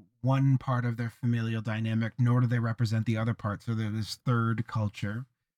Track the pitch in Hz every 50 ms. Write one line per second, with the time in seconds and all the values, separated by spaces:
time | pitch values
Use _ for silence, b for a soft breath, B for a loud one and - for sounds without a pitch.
0 | - _ _ _ - 131 135 135 135 135 135 127 - - 127 123 120 120 117 113
1 | 117 113 - _ - 120 120 117 113 113 113 110 107 120 107 110 113 110 110 113
2 | 113 110 - - 123 120 123 123 127 113 123 117 113 117 113 - 120 104 113 110
3 | 107 - 113 110 113 120 107 - - 104 101 - - - 113 110 110 107 107 110
4 | 104 - - - _ 135 123 117 113 113 113 110 113 - - 113 107 101 - -
5 | - 101 104 120 135 - _ _ _ _ _